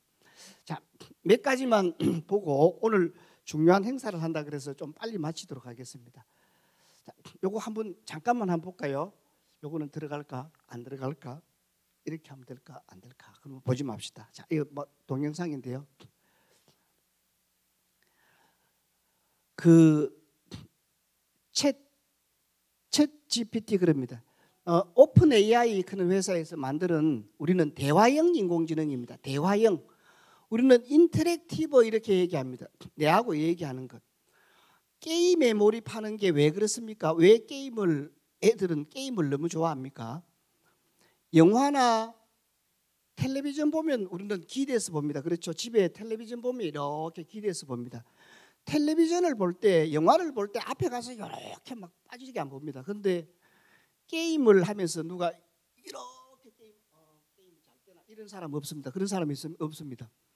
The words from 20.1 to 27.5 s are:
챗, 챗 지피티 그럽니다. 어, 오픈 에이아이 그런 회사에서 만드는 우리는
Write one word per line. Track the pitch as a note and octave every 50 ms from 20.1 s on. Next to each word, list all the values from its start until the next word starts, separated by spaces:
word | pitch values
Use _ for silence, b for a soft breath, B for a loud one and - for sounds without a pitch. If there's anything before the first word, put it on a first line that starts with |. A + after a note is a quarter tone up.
| - _ _ _ _ _ _ - - - - - _ _ _ _ _ _ _ _ _ _ _ _ _ _ _ _ -
챗, | - - C#4+ C4+ - _ _ _ _ _ _ _ _ _ _ _ _ _ _ _ _ _ _ _ _ _ _
챗 | - - D4 D4 - _ _ -
지피티 | - A#3+ A#3 G#3+ - A3+ A3 - G#3 F#3+
그럽니다. | F3+ E3 D#3 C#3 B2+ B2 C3 A#2 - _ _ _ _ _ _ _ -
어, | - E3+ E3+ G3 - -
오픈 | - C#4 D#4 - - F4+ D#4 C4
에이아이 | G#3+ G3+ G#3+ A3+ A#3+ A#3+ A#3 A3 F#3+ F3+
그런 | - - G3 F#3 F3
회사에서 | F#3 G3 F#3 - F#3+ E3+ D#3+ D#3 F3
만드는 | D3+ C3+ C3 C#3 D#3 F#3 F3+ E3+ D#3 D3+ D#3+ C#3+ A2+ G#2+ - _ -
우리는 | D3 D3+